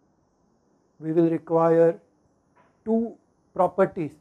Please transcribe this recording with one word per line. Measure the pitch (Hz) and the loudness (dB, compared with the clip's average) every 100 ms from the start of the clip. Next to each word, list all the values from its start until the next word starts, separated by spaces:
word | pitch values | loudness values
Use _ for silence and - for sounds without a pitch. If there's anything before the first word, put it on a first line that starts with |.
| _ _ _ _ _ _ _ _ _ - | _ _ _ _ _ _ _ _ _ -14
We | 156 | -4
will | 160 165 | 0 0
require | 160 - 165 165 165 165 202 _ _ _ _ _ _ _ _ | 0 -2 0 2 4 2 0 _ _ _ _ _ _ _ _
two | - 226 226 - _ _ _ | -4 -4 -4 -12 _ _ _
properties | - 180 - 190 190 151 - | -4 -2 0 -2 -2 -10 -12